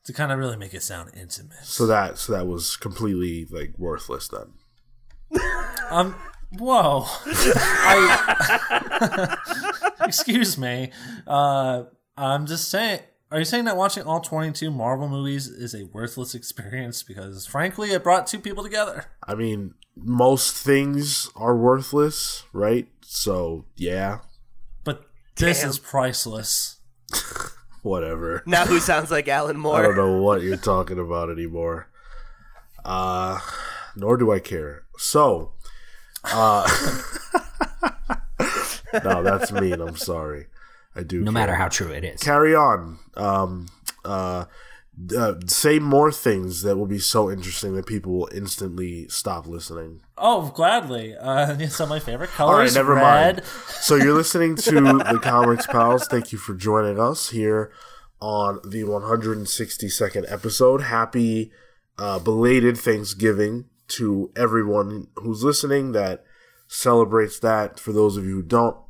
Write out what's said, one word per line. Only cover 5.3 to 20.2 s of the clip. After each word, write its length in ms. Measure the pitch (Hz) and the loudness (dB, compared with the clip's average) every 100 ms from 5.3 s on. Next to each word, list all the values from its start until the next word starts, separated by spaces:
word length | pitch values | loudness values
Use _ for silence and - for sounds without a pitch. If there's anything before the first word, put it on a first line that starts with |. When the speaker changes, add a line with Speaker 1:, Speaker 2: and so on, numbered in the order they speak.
| 320 - - - - - | -4 -2 -4 -6 -8 -2
Speaker 1:
Um, 260 | 165 185 190 - - - 190 | 0 0 -4 -16 -14 -14 -8
whoa. 460 | 247 247 160 139 - | 2 4 6 2 -2
<laughs> 120 | - 285 | -8 -4
I, 2000 | - - - - - 185 196 185 160 - - - - - - - 294 220 320 180 339 - 269 370 415 349 | 2 4 4 4 4 6 6 6 4 2 0 2 0 0 -4 -2 0 0 0 -2 -4 -6 -6 -6 -2 -4
<laughs> 80 | - | -2
excuse 560 | 330 - 294 233 208 151 | -2 0 0 2 2 -2
me. 320 | 127 123 127 - - - - | -4 -4 -6 -10 -16 -16 -2
Uh, 580 | 143 143 139 131 123 120 _ _ - | 2 4 2 0 -2 -6 _ _ -4
I'm 300 | 135 143 147 | -2 0 -2
just 220 | 165 - | -4 -4
saying, 300 | 190 226 190 - _ _ | -2 -2 -4 -10 _ _
are 80 | 156 | -4
you 60 | |
saying 220 | 160 240 233 | -2 -2 0
that 100 | 185 | 0
watching 260 | 196 202 | 0 -2
all 160 | 156 165 | -4 -4
twenty-two 500 | 160 156 156 147 160 | -2 -4 -4 -4 -4
Marvel 380 | 139 117 135 143 | -2 -2 -2 -2
movies 380 | 139 139 139 135 | -4 -4 -4 -8
is 280 | - 120 | -12 -12
a 100 | 107 | -10
worthless 500 | 95 104 117 127 123 | -12 -10 -10 -8 -10
experience? 680 | 123 - - 101 127 123 117 | -10 -12 -14 -12 -10 -10 -12
Because, 420 | - 98 95 98 - | -14 -14 -14 -14 -8
frankly, 440 | 139 175 190 214 | -4 -4 -4 -2
it 120 | 190 | 0
brought 240 | 185 180 233 | 4 2 2
two 140 | 214 | -8
people 240 | 208 202 | -8 -10
together. 400 | 196 214 208 - - - | -6 -4 -4 -6 -14 -16
Speaker 2:
I 120 | - | -10
mean, 400 | 104 113 104 98 _ _ | -4 -4 -4 -8 _ _
most 600 | - 107 123 | -12 -2 4